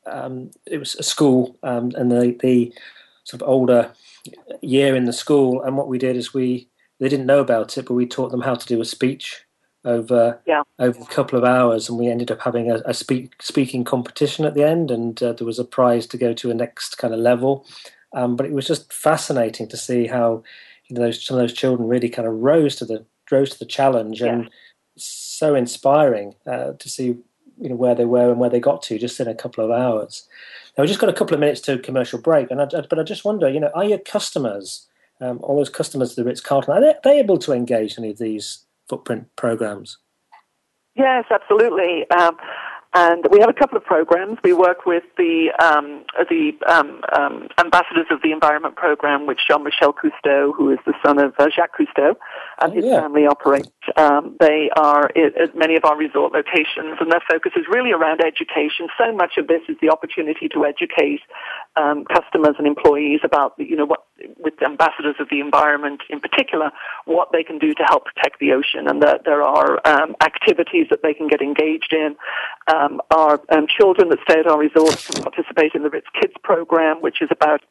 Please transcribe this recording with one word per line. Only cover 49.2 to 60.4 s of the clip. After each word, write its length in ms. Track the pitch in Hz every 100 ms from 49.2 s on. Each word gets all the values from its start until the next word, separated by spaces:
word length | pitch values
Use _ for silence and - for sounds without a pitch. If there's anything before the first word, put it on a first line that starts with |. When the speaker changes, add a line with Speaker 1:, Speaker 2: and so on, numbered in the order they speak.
| 147
Speaker 2:
which 140 | 127 -
Jean-Michel 460 | 147 143 - 143
Cousteau, 600 | 147 156 - 147 139 139
who 160 | - 139
is 80 | 135 -
the 60 | -
son 140 | 143 143
of, 160 | 139 -
uh, 100 | 147
Jacques 260 | 165 170 -
Cousteau, 380 | 151 - 143 220 - - - -
and 100 | 165
Speaker 1:
Oh, 40 |
Speaker 2:
his 100 | 185
Speaker 1:
yeah. 160 | 220 254
Speaker 2:
family 260 | 156 147 147
operate. 400 | 143 - 139 139 _ - -
Um, 400 | 151 143 160 -
they 320 | 160 151 147 -
are 300 | 151 147 143 -
at, 200 | 156 151
at 200 | 165 165
many 180 | 160
of 100 | 160
our 120 | 156 151
resort 380 | 151 147 143
locations, 640 | 156 143 180 151 - 156 156
and 100 | 165
their 120 | 170 -
focus 240 | 160 185 180
is 80 | 160
really 220 | 226 247
around 300 | 180 160 160
education. 680 | 165 156 170 - 147 - 170 -
So 160 | 233
much 260 | 220 175 -
of 100 | 151
this 140 | 165 165
is 80 | 156
the 100 | 156
opportunity 580 | 160 160 - 151 156